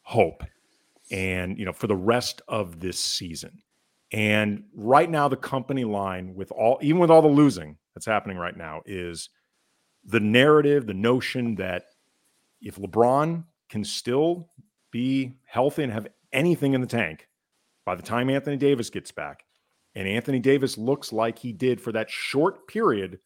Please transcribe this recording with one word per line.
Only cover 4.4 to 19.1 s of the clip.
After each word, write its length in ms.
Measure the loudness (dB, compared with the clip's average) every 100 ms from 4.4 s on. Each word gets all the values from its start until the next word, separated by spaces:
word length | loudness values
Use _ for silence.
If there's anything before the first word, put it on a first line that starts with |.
| 2 -2 -10
right 360 | -8 4 4 4
now, 180 | 2 0
the 80 | -2
company 480 | -4 -6 -4 -4
line 500 | -4 -4 -4 -6 -10 -12
with 160 | -12
all, 260 | 0 2 2
even 180 | 2 4
with 100 | 8
all 120 | 8
the 60 | 8
losing 500 | 6 6 2 -10 -18 _
that's 120 | -12 -2
happening 320 | -2 -2 -6
right 180 | -8 -8
now, 260 | -12 -12 -10
is 440 | -8 -8 -10 -14 _ _ _ _ _ _ _ -2
the 140 | 0
narrative, 680 | 4 6 6 6 6 2 0
the 80 |
notion 640 | -2 2 2 0 -4 -4 -4
that 300 | -4 -6 -10 _ _ _ _ _ _ _
if 160 | -16 -12
LeBron 680 | -4 2 4 4 0 -4 -10 _ _
can 140 | -8
still 680 | -6 -8 -4 0 0 -2 -10 _ _ _ _
be 420 | -6 -2 -2 -4 -10 _
healthy 380 | -2 0 0
and 80 | -4
have 160 | -6 -10 _ _
anything 420 | 0 0 2 2
in 80 | 0
the 60 | 0
tank 400 | -2 -4 -6 _ _ _ _ _ _ -8
by 100 | -8
the 80 |
time 260 | -4 -2 0
Anthony 260 | -2 -4 0
Davis 340 | 2 2 -2
gets 220 | -10 -12